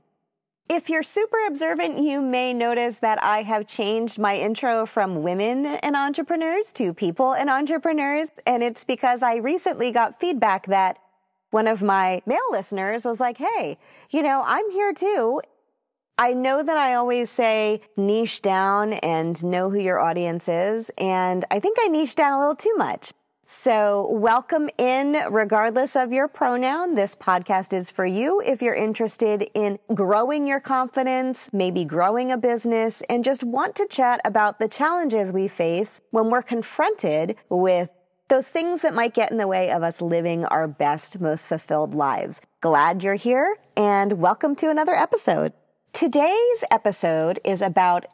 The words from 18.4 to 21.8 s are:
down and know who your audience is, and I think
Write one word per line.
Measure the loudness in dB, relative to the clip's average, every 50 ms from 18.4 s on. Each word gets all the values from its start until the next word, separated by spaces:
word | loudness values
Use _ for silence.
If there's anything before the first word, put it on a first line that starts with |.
| -2
down | 0 2 2 2 2 2 2 0 0 -2
and | -2 -2 -2 0 0 0 -2 -2 -2 -2
know | -2 0 0 0 0
who | 0 0
your | 0 0 2 2
audience | 2 2 0 0 -2 -2 -4 -4 -2
is, | -2 0 0 0 0 -2 -4 -6 -8 -6
and | -4 -2 0 0 0 0 0 0 -2 -2 -2
I | -2 0
think | 0 0 0 0